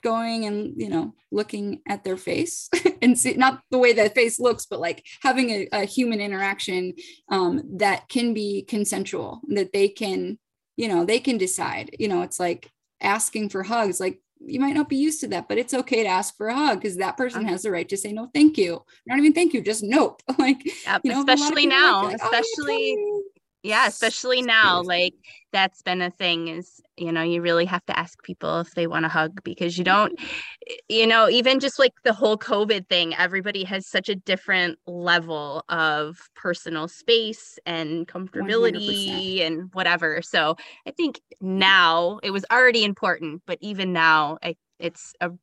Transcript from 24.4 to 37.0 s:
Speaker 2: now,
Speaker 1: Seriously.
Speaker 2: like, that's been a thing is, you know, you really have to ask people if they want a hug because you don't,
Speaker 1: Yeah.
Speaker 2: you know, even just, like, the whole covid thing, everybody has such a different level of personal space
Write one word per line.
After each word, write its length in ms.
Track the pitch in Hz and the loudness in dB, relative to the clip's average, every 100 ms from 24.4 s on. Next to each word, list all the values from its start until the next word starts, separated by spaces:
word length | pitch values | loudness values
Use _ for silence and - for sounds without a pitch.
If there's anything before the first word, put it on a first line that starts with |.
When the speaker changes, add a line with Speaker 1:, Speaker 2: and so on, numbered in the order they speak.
Speaker 2:
now, 360 | 247 226 214 180 | 4 6 6 4
Speaker 1:
Seriously. 100 | 180 | 2
Speaker 2:
like, 200 | 175 180 - - - _ | 0 0 -2 -20 -20 _
that's 300 | 196 190 _ | 0 0 _
been 200 | - 180 | -4 -2
a 80 | 180 | -2
thing 380 | - 185 170 165 | -2 -2 -2 -4
is, 320 | 165 180 _ _ - | -8 -12 _ _ -10
you 160 | 170 | -4
know, 100 | 165 | -2
you 180 | 165 170 | 0 0
really 220 | 175 170 180 | 2 2 2
have 180 | 180 - | -2 -4
to 100 | - | -6
ask 240 | 175 - | -6 -12
people 340 | - 185 160 165 | -16 -8 -4 -4
if 140 | 170 | -4
they 140 | - 170 | -4 -4
want 160 | 160 | -2
a 40 | 160 | -2
hug 320 | 165 156 190 | 0 -2 -4
because 340 | - - 175 170 | -14 -6 -6 -2
you 60 | |
don't, 340 | 180 196 214 - | 2 4 2 -2
Speaker 1:
Yeah. 80 | - - - - - - _ | -12 -12 -14 -18 -16 -16 _
Speaker 2:
you 180 | 220 226 | 2 4
know, 220 | 226 214 | 6 6
even 320 | 233 247 262 | 6 4 2
just, 180 | 277 - | 0 2
like, 140 | 262 _ | 2 _
the 100 | 254 | 0
whole 240 | 214 214 214 | 2 2 0
covid 520 | - 208 208 208 185 | 0 0 2 0 0
thing, 260 | 180 170 | 0 0
everybody 480 | 165 180 190 190 202 | 0 0 0 -4 -6
has 240 | 185 196 190 | -6 -6 -4
such 220 | 190 190 | -6 -4
a 80 | 202 | -8
different 640 | - 185 - 185 175 - - | -4 -4 0 0 0 -4 -12
level 760 | 175 175 170 165 156 143 143 - | -8 0 0 0 -8 -6 -10 -6
of 500 | 170 160 151 151 175 - | -2 0 0 -4 -10 -20
personal 540 | - - 175 - 160 165 | -10 -6 -6 -6 -8 -8
space 720 | - | -10